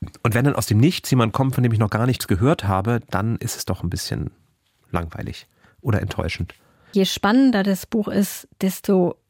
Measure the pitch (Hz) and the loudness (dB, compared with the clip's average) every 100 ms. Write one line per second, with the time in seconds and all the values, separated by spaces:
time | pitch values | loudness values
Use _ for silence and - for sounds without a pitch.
0 | - - 117 120 143 - - 107 151 - | -14 -4 0 2 2 0 2 4 4 2
1 | - 131 113 - 135 127 123 107 107 107 | 0 2 2 2 0 2 2 2 2 2
2 | 123 117 - 92 127 - 95 95 107 120 | 0 0 0 0 2 0 0 0 0 -2
3 | - 95 110 113 117 - - 95 87 92 | -2 -4 -2 -4 -6 -8 -6 -4 -4 -6
4 | - - - _ _ _ _ _ - 87 | -6 -6 -6 _ _ _ _ _ -6 -6
5 | 82 - - - - _ _ _ - 104 | -6 -10 -10 -12 -18 _ _ _ -2 -2
6 | 98 - 85 - 87 - _ _ _ 196 | -2 -4 -6 -6 -8 -10 _ _ _ -2
7 | 185 - 208 247 269 214 196 190 - 226 | 0 0 2 4 4 2 0 -2 -2 -4
8 | - 196 196 - - - 190 - - 185 | -2 -2 -2 -4 -18 -4 -4 -2 0 2
9 | 175 - | 2 -2